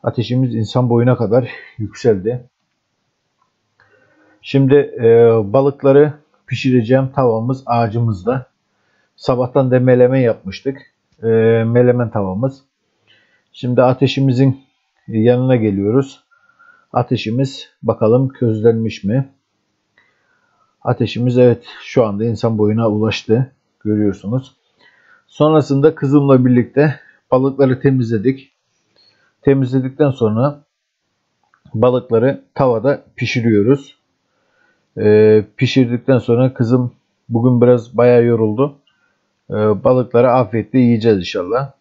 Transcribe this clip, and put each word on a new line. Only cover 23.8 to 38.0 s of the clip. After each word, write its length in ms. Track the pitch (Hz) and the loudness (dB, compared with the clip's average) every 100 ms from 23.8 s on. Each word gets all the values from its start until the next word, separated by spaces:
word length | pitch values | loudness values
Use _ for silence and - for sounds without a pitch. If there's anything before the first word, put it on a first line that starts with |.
Görüyorsunuz. 720 | 107 107 104 98 95 127 131 _ _ _ _ _ _ _ _ | -4 -2 -2 -4 -8 -8 -8 _ _ _ _ _ _ _ _
Sonrasında 680 | - 151 156 139 139 151 | -2 2 2 0 2 0
kızımla 500 | 156 139 143 139 131 | 0 0 2 4 4
birlikte 560 | 127 123 117 - 151 - _ _ _ | 4 2 0 0 0 -2 _ _ _
balıkları 500 | 127 135 135 135 127 | -2 -2 0 0 0
temizledik. 720 | 143 131 117 113 117 131 - _ _ _ _ _ _ _ _ _ | 0 0 -2 -2 -2 -4 -12 _ _ _ _ _ _ _ _ _
Temizledikten 680 | - 135 123 131 131 - 147 | 0 0 0 -2 -6 -2 -2
sonra 540 | 131 107 107 139 147 _ _ _ _ _ _ _ _ _ _ _ | 0 -2 0 -4 -6 _ _ _ _ _ _ _ _ _ _ _
balıkları 680 | 110 123 123 120 113 127 277 _ | -2 0 0 -2 0 0 -4 _
tavada 480 | - 135 113 123 - _ - | -2 -2 0 -2 -4 _ -10
pişiriyoruz. 840 | 120 127 117 104 107 139 - _ _ _ _ _ _ _ _ _ _ - | -6 -2 0 2 2 0 -2 _ _ _ _ _ _ _ _ _ _ -4
Ee, 460 | 104 107 107 107 101 - | 2 4 6 4 0 -4
pişirdikten 600 | 127 135 120 120 - 127 | -2 0 0 -2 0 -2
sonra 360 | - 120 127 | 0 0 0
kızım 380 | - 113 127 123 _ _ _ _ | -2 0 0 -2 _ _ _ _
bugün 320 | 117 123 120 | -2 0 4
biraz 360 | 120 123 113 | 4 2 0
bayağı 280 | 107 | 0